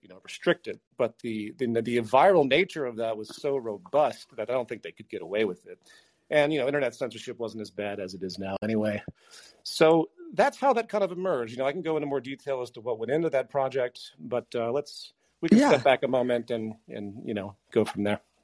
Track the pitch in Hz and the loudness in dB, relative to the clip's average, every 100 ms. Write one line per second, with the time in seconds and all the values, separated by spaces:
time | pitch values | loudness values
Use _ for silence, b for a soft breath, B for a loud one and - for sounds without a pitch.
0 | 95 92 - - - 175 113 85 _ - | -20 -20 -18 -4 0 0 -2 -12 _ -2
1 | 120 - 120 110 104 - 123 117 113 120 | -2 -2 -8 -6 -6 -4 -2 0 0 0
2 | 110 131 180 180 135 143 185 160 127 110 | 4 6 6 6 6 4 2 -2 -6 -4
3 | 113 110 107 - 147 139 113 101 90 143 | -4 -4 -8 -6 -4 -4 -4 -10 -2 2
4 | 139 - - 113 107 127 117 113 85 - | 2 0 -14 -10 -4 -4 -4 -10 -12 -16
5 | 107 101 85 101 107 90 - 90 b b | -12 -12 -4 0 0 -2 -14 -20 b b
6 | b b b 151 147 156 127 143 127 - | b b b 2 2 2 0 0 0 -2
7 | 127 107 120 113 113 110 101 - 101 101 | -8 -8 -12 -8 -8 -8 -12 -8 -6 -6
8 | 95 95 95 92 95 98 107 110 107 104 | -8 -8 -8 -8 -8 -4 -2 0 0 -4
9 | - B B B B B - - 160 165 | -8 B B B B B -6 4 6 6
10 | 160 - 330 185 262 - 277 233 226 214 | 2 -6 -8 0 0 2 2 2 0 -2
11 | 196 180 185 143 113 123 131 160 160 156 | -2 -2 -2 -2 -4 -4 -2 -2 -2 -2
12 | 147 139 123 135 - 135 123 120 113 110 | 0 -4 -4 -10 -6 -6 -6 -8 -6 -4
13 | 113 151 170 135 127 143 135 131 123 - | 0 0 2 0 0 -2 0 0 -2 -4
14 | - - 78 123 - 120 113 135 147 - | -20 -14 -4 -4 -2 -4 -2 -2 -4 -12
15 | - _ _ - 165 208 294 143 131 127 | -20 _ _ -2 6 6 8 6 4 4
16 | 131 127 123 120 113 117 110 110 - 113 | 2 0 2 0 -2 -4 -6 -10 -12 -10
17 | 101 107 - 101 98 98 _ 117 107 95 | -10 -10 -8 -6 -8 -14 _ 0 2 0
18 | 101 104 _ _ | -2 -2 _ _